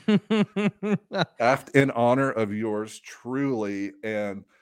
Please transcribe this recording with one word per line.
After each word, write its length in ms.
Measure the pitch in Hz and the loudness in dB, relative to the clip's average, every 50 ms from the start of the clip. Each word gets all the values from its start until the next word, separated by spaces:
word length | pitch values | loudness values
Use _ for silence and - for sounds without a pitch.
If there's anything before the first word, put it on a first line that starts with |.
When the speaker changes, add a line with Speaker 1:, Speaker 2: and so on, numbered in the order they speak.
| - | 0
Speaker 1:
<laughs> 1300 | - 208 185 - - 220 214 196 - - 196 208 202 - - 190 214 202 - _ - 202 196 165 - _ - | 2 2 2 2 2 0 0 0 0 -2 -2 -2 -2 -2 -4 -4 -2 -2 -2 _ -4 -4 -4 -4 -4 _ 0
Speaker 2:
Aft-, 300 | 117 117 135 135 - - - | 2 2 2 2 0 2 4
in 160 | 139 139 135 | 4 4 4
honor 400 | - 117 120 120 123 131 135 135 | 2 2 2 4 4 2 2 0
of 220 | - 113 110 101 104 | 0 -2 -2 -2 -4
yours 460 | 107 110 110 107 104 110 110 - - | -4 -4 -4 -4 -4 -6 -8 -12 -18
truly. 920 | - - - - - 120 127 135 139 139 127 113 107 101 101 98 101 98 98 - - | -20 -20 -20 -14 -10 -6 -4 -2 -2 -2 -2 -2 -2 -4 -4 -6 -6 -8 -10 -10 -8
And, 400 | 110 107 104 104 101 98 101 101 _ _ _ | -6 -4 -4 -4 -4 -6 -10 -14 _ _ _